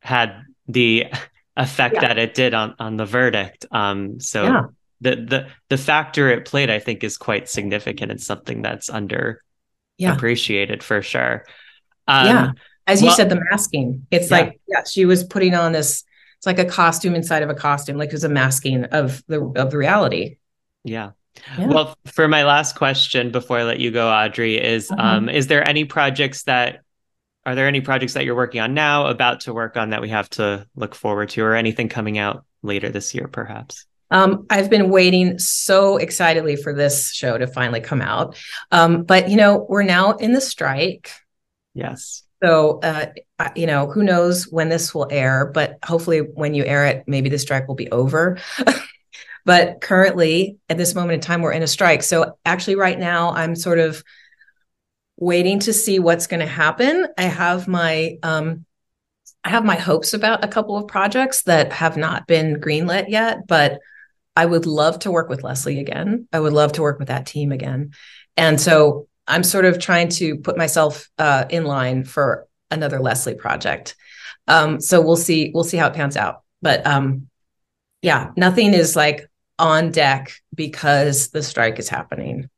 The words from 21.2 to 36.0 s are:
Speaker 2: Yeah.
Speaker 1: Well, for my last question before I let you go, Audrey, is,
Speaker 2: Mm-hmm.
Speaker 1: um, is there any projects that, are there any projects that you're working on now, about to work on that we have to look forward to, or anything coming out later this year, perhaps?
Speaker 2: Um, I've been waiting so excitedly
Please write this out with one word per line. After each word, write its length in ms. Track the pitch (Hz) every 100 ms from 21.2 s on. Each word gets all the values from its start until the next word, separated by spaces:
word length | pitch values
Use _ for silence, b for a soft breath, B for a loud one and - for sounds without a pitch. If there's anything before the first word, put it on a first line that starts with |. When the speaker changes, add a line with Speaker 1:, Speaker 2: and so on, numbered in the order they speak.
| _ - B 139
Speaker 2:
Yeah. 100 | 208
Speaker 1:
Well, 280 | 208 151 - -
for 220 | - 156
my 160 | 151
last 320 | 143 143 151 -
question 560 | 143 135 - 131 123
before 280 | 123 120 120
I 40 |
let 160 | 117 117
you 120 | 120
go, 180 | 117 113
Audrey, 520 | 110 107 104 117 110
is, 280 | - 113 104
Speaker 2:
Mm-hmm. 100 | 101
Speaker 1:
um, 300 | 113 110 113
is 180 | 147 135
there 200 | 147 147
any 180 | 143 147
projects 580 | - 139 135 139 139
that, 380 | - 127 123 - _ _ _ _ _ _ -
are 100 | 127
there 120 | 135
any 140 | 139
projects 320 | 135 131 127
that 120 | 139 135
you're 100 | 120
working 240 | 123 120
on 120 | 110
now, 340 | 139 151 147 143
about 340 | 117 123 123
to 120 | -
work 240 | 117 113 120
on 140 | 110
that 100 | 107
we 80 | 113
have 200 | 110 98
to 360 | - 104 101 101 -
look 200 | 107 -
forward 340 | 104 104 104
to, 120 | -
or 120 | 110 113
anything 320 | 113 110 113
coming 300 | - 107 107
out 280 | 104 - _ _
later 280 | 104 101 104
this 260 | 101 - 123
year, 120 | 131
perhaps? 580 | - 107 107 127 - - _ _
Speaker 2:
Um, 360 | 185 190 202 -
I've 200 | 208 196
been 200 | 214 190
waiting 500 | 190 180 180 180 180
so 580 | - - - 190 196
excitedly 580 | 196